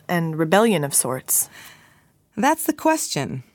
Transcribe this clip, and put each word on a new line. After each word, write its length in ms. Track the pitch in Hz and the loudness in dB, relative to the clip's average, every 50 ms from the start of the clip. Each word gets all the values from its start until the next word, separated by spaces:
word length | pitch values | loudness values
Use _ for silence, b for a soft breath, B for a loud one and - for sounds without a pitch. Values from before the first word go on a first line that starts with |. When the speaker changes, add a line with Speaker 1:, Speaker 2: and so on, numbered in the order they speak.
| _ - | _ -4
Speaker 1:
and 300 | 180 170 165 165 156 156 | -2 -2 -2 -2 0 -2
rebellion 460 | 165 156 185 202 226 233 208 165 147 | 0 4 4 6 6 4 4 2 0
of 100 | 139 - | 0 0
sorts. 560 | - - 127 127 127 - - - - - - B B B B B B B B B B B B B B _ _ - - | -2 -2 -2 -4 -6 -4 -2 -2 -2 -2 -4 B B B B B B B B B B B B B B _ _ -6 0
Speaker 2:
That's 280 | 202 - 220 220 - | 2 2 2 0 -2
the 80 | - 302 | -6 -6
question. 720 | - - 320 320 311 - - - 151 135 - - 131 - _ _ | -2 0 0 0 0 -2 -4 -4 -4 -4 -4 -6 -10 -12 _ _